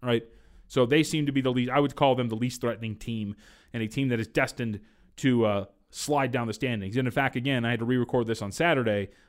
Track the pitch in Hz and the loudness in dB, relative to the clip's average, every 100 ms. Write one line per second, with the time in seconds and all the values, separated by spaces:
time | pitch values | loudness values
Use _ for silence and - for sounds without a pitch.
0 | 123 117 113 - - - - 135 120 143 | 0 0 0 -16 -20 -20 -4 2 4 4
1 | 147 160 147 135 127 127 123 139 143 - | 2 0 0 0 2 0 2 2 2 2
2 | 143 127 120 110 123 - 120 110 113 107 | 2 2 0 -2 -4 -2 -4 -4 -8 -10
3 | - 113 104 104 - - _ 120 110 135 | -8 -6 -6 -10 -16 -20 _ -6 -4 -2
4 | 135 117 107 156 131 - 117 104 - _ | 0 0 0 0 0 -2 -6 -8 -12 _
5 | _ - 135 120 110 101 95 _ _ - | _ -2 2 4 4 2 -4 _ _ -10
6 | - 143 131 123 117 107 131 113 95 117 | -2 0 0 -2 -4 -4 -4 -4 -4 -2
7 | 127 139 135 127 127 131 117 120 117 127 | -2 0 -2 -2 -2 0 0 -2 0 0
8 | 120 127 113 110 101 - 170 139 113 104 | 0 0 0 -2 -4 -2 2 2 2 0
9 | 98 - | -2 -10